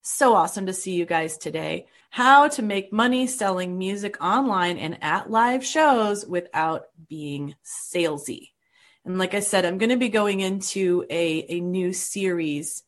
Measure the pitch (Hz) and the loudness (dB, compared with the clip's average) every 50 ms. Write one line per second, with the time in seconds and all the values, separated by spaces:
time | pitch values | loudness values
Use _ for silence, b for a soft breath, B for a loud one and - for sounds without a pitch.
0 | _ - - - 285 254 226 196 160 165 - 208 196 185 185 185 - 185 185 175 | _ -8 -2 4 4 6 6 6 4 2 0 -4 -6 -6 -6 -6 -6 -4 -2 -2
1 | 170 170 170 165 160 165 160 - - 156 151 160 156 156 160 170 - b b b | -2 0 0 -2 -2 -2 -6 -8 -10 -8 -6 -6 -6 -4 -6 -6 -8 b b b
2 | b b b - 247 262 269 285 285 302 302 - 233 208 196 196 190 196 208 214 | b b b 0 6 8 8 8 8 6 2 -2 -4 -2 -2 -2 -4 -2 0 2
3 | 226 247 254 254 254 247 254 - 214 196 190 180 180 180 180 185 185 190 202 202 | 2 2 2 2 0 -2 -2 -2 -2 -2 0 -2 -2 -4 -4 -4 -4 -4 -4 -4
4 | 202 202 208 - - 180 196 240 277 262 208 185 175 175 175 160 110 156 - - | -6 -8 -8 -4 0 2 2 2 2 2 2 2 2 0 0 -2 -4 -8 -8 -6
5 | - 156 156 180 - - 220 226 - - 247 262 262 - - 320 311 302 269 233 | -2 -2 -2 -2 -2 0 2 2 4 4 2 0 -2 -2 0 4 4 6 6 4
6 | 220 208 202 202 202 - 175 175 175 - - 156 156 160 160 - - - _ _ | 4 0 0 -4 -4 -4 -4 -4 -4 -4 -2 -2 0 0 -2 -4 -6 -12 _ _
7 | 160 _ 156 156 151 147 143 143 143 143 147 _ _ - - - - - - 180 | -18 _ -12 -10 -8 -8 -6 -6 -8 -8 -10 _ _ -14 -14 -12 -12 -6 -2 0
8 | 170 165 151 147 147 - - - - - _ b b b b b b b b b | 0 0 0 -4 -6 -8 -10 -10 -12 -20 _ b b b b b b b b b
9 | b 175 185 185 185 185 196 202 202 - - 190 180 175 175 185 214 226 247 254 | b -6 -2 -2 -2 0 0 -2 -2 0 0 2 2 2 0 0 2 2 2 2
10 | 254 240 202 220 208 208 196 190 196 190 196 196 196 - - 202 190 180 175 175 | 2 2 2 2 2 2 2 0 0 0 -2 -2 -4 -6 -4 0 2 2 2 2
11 | 175 - - 170 170 165 156 160 - - 170 175 175 180 180 190 180 180 185 185 | 0 -2 -2 0 0 0 0 -2 -4 -4 -6 -4 -4 -2 -2 -2 -2 -2 -2 -4
12 | - - - 202 196 190 180 170 165 156 147 147 156 - - - _ | -6 -6 -6 -2 -2 -2 -2 0 -2 -2 -4 -4 -6 -8 -10 -12 _